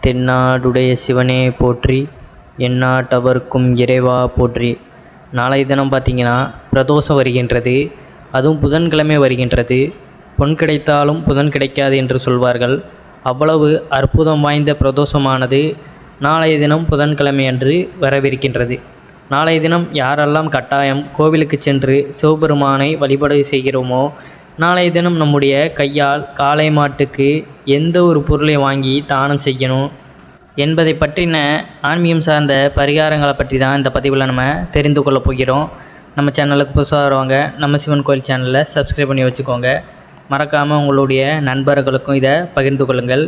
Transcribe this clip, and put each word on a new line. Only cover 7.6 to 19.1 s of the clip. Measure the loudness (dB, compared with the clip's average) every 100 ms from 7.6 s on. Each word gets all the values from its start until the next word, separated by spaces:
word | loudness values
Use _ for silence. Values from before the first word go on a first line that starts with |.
| 0 0 -2 -8 -20 -20 -6
அதுவும் | -2 0 0
புதன்கிழமை | 0 0 0 0 2 2
வருகின்றது. | 2 2 0 0 0 0 0 -4 -20 -20 -14
பொன் | -2 0
கிடைத்தாலும் | 0 0 0 2 2 2 0
புதன் | 0 0 0
கிடைக்காது | 0 -4 -2 0 0
என்று | 0 -2
சொல்வார்கள். | 0 0 2 0 0 -2 -4 -20 -20 -10
அவ்வளவு | -6 0 2 4 2 2 0
அற்புதம் | -2 0 2 2 2 2
வாய்ந்த | 2 0 0
பிரதோஷமானது | 0 0 0 0 0 0 0 0 0 -4 -14 -20 -20 -6
நாளைய | 0 2 2 2
தினம் | 2 0 0
புதன்கிழமை | 0 0 0 0 0 0
அன்று | 0 0 0 -2 -4
வரவிருக்கின்றது. | -2 0 0 -2 -4 -2 -4 -6 -10 -20 -20